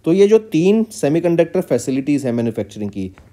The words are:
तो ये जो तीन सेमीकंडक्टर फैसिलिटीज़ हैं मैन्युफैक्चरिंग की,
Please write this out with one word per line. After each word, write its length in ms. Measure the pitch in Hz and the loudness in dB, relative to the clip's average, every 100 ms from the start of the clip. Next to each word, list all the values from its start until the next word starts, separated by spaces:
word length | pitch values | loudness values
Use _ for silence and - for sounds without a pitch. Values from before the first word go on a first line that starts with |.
| 165 | 0
तो 80 | |
ये 140 | 185 202 | 4 4
जो 100 | 220 | 4
तीन 460 | 214 156 180 220 | 0 0 2 2
सेमीकंडक्टर 800 | 220 - 143 160 170 170 165 185 | 0 -4 -2 0 0 2 0 0
फैसिलिटीज़ 640 | 175 123 143 135 135 143 135 | -2 -4 -2 -4 -2 -2 -2
हैं 80 | |
मैन्युफैक्चरिंग 560 | 120 117 113 101 107 104 | -2 -4 -4 -8 -8 -10
की, 220 | 98 95 - - | -8 -10 -12 -20